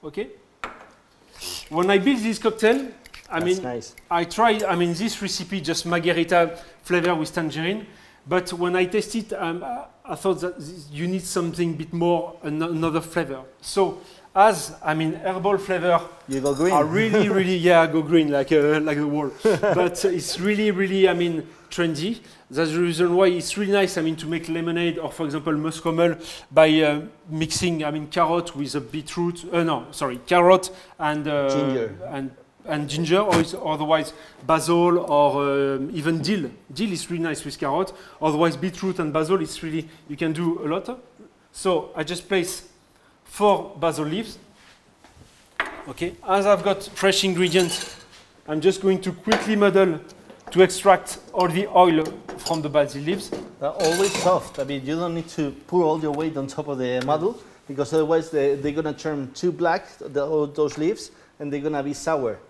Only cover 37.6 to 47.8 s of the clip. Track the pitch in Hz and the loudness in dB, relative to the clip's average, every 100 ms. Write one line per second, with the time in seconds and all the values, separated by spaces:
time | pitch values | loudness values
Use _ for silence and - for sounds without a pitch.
37.6 | 147 165 180 - - - 156 151 170 139 | -2 -2 -2 -6 -20 -4 0 4 2 2
38.6 | 180 180 190 180 160 151 156 190 156 - | -6 -4 -6 -2 -2 -2 0 0 -2 -8
39.6 | 165 156 160 - - 143 160 156 170 170 | -6 -6 -8 -16 -16 -6 -4 -2 -2 -2
40.6 | 147 170 - 247 - _ - _ _ - | -2 -4 -6 -12 -14 _ -20 _ _ -6
41.6 | 190 170 - - 156 175 - 190 170 - | 0 0 -2 -8 -6 -6 -2 -2 -2 -6
42.6 | - _ _ _ _ _ - - 208 185 | -12 _ _ _ _ _ -18 0 2 2
43.6 | - - 165 147 151 175 220 - - _ | 0 -4 -2 -2 -4 -4 -6 -12 -20 _
44.6 | - _ _ _ - _ - _ _ _ | -20 _ _ _ -20 _ -20 _ _ _
45.6 | - - - 131 170 175 - 190 196 196 | -20 -20 -20 -10 -10 -10 -2 0 4 2
46.6 | 175 196 - - 196 190 190 175 180 170 | 2 -2 -6 0 0 2 0 2 2 4
47.6 | 175 - | 2 -2